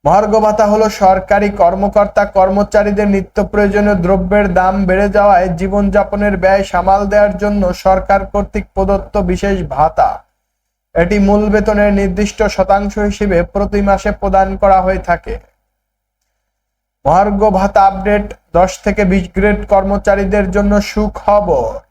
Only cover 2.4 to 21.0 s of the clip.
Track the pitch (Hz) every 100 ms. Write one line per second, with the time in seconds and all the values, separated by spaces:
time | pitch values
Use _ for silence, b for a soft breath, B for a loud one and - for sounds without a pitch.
2.4 | 190 196 202 214 208 202 202 196 190 -
3.4 | 190 208 202 202 208 196 175 190 180 208
4.4 | 202 175 185 196 185 185 208 208 202 185
5.4 | 185 165 190 202 202 202 202 202 208 190
6.4 | 190 196 196 175 180 196 202 208 208 185
7.4 | 208 208 180 180 190 190 185 196 190 202
8.4 | 196 214 202 - 190 196 - 208 180 180
9.4 | 202 190 151 131 160 - 123 - _ _
10.4 | _ _ _ _ _ 165 170 208 196 208
11.4 | 214 208 208 208 208 202 196 180 208 -
12.4 | 208 - 185 202 202 208 208 202 202 175
13.4 | 175 196 202 208 202 196 208 202 196 190
14.4 | 196 190 202 190 185 190 180 170 - 113
15.4 | _ _ _ _ _ _ _ _ _ _
16.4 | _ _ _ _ _ _ 139 175 208 196
17.4 | 214 190 196 208 196 190 196 208 208 -
18.4 | _ 170 185 - 208 196 190 196 175 196
19.4 | 208 202 202 196 196 202 208 196 196 208
20.4 | 190 202 202 208 196 -